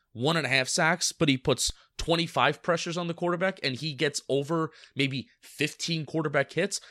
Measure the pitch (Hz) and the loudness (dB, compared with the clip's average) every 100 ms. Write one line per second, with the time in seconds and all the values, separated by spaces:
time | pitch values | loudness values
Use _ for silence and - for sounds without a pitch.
0 | _ 113 135 165 131 135 127 - 160 170 | _ -2 0 0 2 0 2 2 2 2
1 | - - 156 131 - 127 - - _ - | 0 2 2 4 2 0 0 -4 _ -8
2 | - 165 170 139 127 147 - 170 175 165 | -2 0 0 2 2 2 0 -2 -2 -4
3 | 170 170 175 175 190 190 139 123 156 131 | -4 -2 -2 0 -2 -2 -4 -4 -6 -2
4 | 151 - - 139 139 165 156 - - 131 | -2 -2 -2 -2 0 -2 -2 -6 -8 0
5 | 139 135 - _ - - 151 - - 165 | 0 0 -8 _ -12 -2 -2 -2 -4 -4
6 | 147 156 151 143 135 160 190 - - | -2 -2 0 0 0 0 -2 -4 -10